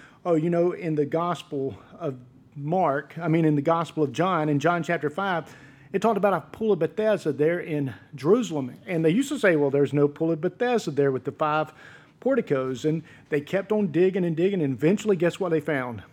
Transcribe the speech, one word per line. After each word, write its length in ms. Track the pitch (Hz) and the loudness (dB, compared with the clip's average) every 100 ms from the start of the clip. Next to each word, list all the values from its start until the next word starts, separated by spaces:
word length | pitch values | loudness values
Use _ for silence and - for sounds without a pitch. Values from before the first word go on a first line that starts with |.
| - - | -20 -10
"Oh, 120 | 180 165 | 0 2
you 140 | 170 | 2
know, 220 | 170 175 | 2 0
in 240 | 165 170 151 | 0 -4 -2
the 100 | 139 | 0
Gospel 720 | 160 175 170 - 143 135 101 - - | 0 -2 -4 -6 -6 -6 -8 -18 -10
of 160 | 165 127 123 - _ 143 | -10 -10 -18 -20 _ -10
Mark, 640 | 147 180 160 139 147 - | -4 0 2 0 -6 -6
I 80 | 170 | 0
mean, 160 | 165 | 2
in 120 | 156 147 | 4 2
the 60 | |
Gospel 420 | 139 165 160 - | 2 0 0 -2
of 100 | 143 | -2
John, 360 | 120 185 170 151 | 0 0 0 0
in 100 | 143 | 2
John 220 | 156 175 | 2 0
chapter 280 | - 170 147 | -2 -2 -2
five, 460 | 190 196 170 - - - - - | -4 -2 -4 -6 -18 -20 -20 -8
it 100 | 196 | 0
talked 160 | 226 202 | 0 2
about 160 | 202 | 2
a 80 | 175 | 0
pool 300 | - - 220 | -4 -4 0
of 80 | 175 | 2
Bethesda 520 | 156 - 214 202 156 | 0 0 0 0 -2
there 280 | 127 151 175 | 0 0 0
in 340 | - 147 135 107 - 117 | -4 -4 -4 -6 -18 -4
Jerusalem." 600 | 143 240 190 151 127 147 - | 2 2 2 -4 -6 -10 -6
And 180 | 170 160 | 0 2
they 60 | |
used 180 | 202 277 | 2 0
to 80 | 285 | 2
say, 180 | 202 156 | 2 4
"Well, 140 | 143 | 2
there's 240 | 143 139 | 2 2
no 140 | 143 143 | 2 2
pool 240 | 143 160 | 2 -2
of 100 | 160 | -2
Bethesda 480 | 180 - 240 233 - | -4 -2 0 0 -2
there 220 | 139 143 | 0 0
with 140 | 131 - | 0 -6
the 60 | |
five 400 | - 156 156 151 - - - - _ | -4 0 0 -2 -10 -20 -20 -20 _
porticos." 640 | 247 269 - 135 131 123 156 | 0 0 0 -2 -2 -2 -2
And 180 | 160 - - - | -2 -6 -20 -4
they 120 | 147 | -4
kept 300 | 147 185 185 | -2 -4 -2
on 160 | 214 196 | -2 0
digging 360 | 151 185 190 | 2 2 2
and 120 | 175 156 | -2 0
digging, 260 | 190 196 | 0 0
and 120 | 143 | -2
eventually, 420 | 120 151 202 214 185 | 0 0 2 0 0
guess 240 | 175 - | 0 0
what 100 | 185 | -2
they 100 | 160 | -2
found? 420 | 151 143 123 110 - | 0 -4 -4 -10 -16